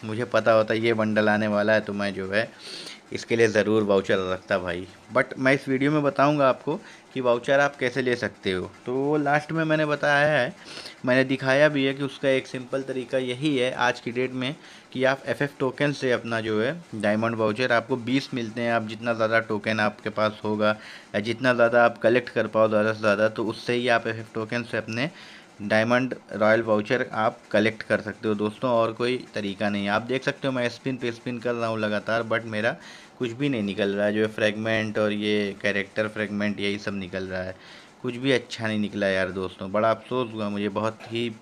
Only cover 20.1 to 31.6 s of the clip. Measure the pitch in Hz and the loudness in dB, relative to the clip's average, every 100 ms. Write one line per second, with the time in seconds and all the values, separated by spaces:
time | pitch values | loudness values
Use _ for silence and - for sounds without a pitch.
20.1 | 104 107 104 107 107 107 107 - - - | 0 0 0 -4 0 0 0 -6 -20 -6
21.1 | 107 104 113 127 120 117 120 120 - 113 | -4 -4 0 2 4 4 6 4 4 4
22.1 | 123 120 - 107 110 110 107 107 107 110 | 4 2 -2 0 4 4 4 2 2 2
23.1 | 101 110 110 107 113 - 123 123 117 113 | 4 2 0 -4 -4 -4 -2 2 2 2
24.1 | 110 110 113 110 120 113 113 104 113 143 | -6 -8 -8 -4 -6 -4 -6 -6 -4 -6
25.1 | - - - - - 101 107 113 123 127 | -6 -20 -20 -20 -10 0 2 4 2 0
26.1 | - - 101 107 113 113 107 104 127 127 | -6 -10 0 4 4 4 0 2 -2 0
27.1 | 107 110 117 - 104 107 110 - 104 104 | 0 0 -2 -2 2 2 -2 -2 -2 -2
28.1 | 98 110 104 107 104 131 117 113 113 120 | -6 -4 -2 -2 -2 0 2 0 0 -2
29.1 | 123 - 110 104 95 104 101 101 104 120 | -2 -6 -6 -6 -4 -2 -2 0 0 0
30.1 | 131 139 135 139 131 120 117 135 127 123 | -4 -4 -4 -4 -2 -4 -4 -6 -4 -6
31.1 | 113 - 120 117 120 | -6 -10 -6 -4 -2